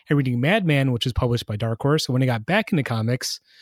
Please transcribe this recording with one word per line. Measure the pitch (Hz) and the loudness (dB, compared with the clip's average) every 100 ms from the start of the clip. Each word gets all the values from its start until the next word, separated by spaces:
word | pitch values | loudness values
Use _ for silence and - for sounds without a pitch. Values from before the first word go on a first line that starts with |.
| - | -2
and | 147 | 0
reading | 131 120 | 2 0
Madman, | 139 214 175 143 135 | 2 2 2 2 2
which | 120 131 | 0 -2
is | |
published | - 123 120 - | 0 0 0 -4
by | 104 | -4
Dark | 113 113 | -4 -2
Horse. | 139 151 - | 0 0 0
And | |
when | 127 | 0
I | 131 | 2
got | 113 107 | 0 0
back | 196 214 | -2 0
into | 165 | -2
comics, | 127 113 113 131 - - _ - | 0 -2 -2 -2 -4 -10 _ -20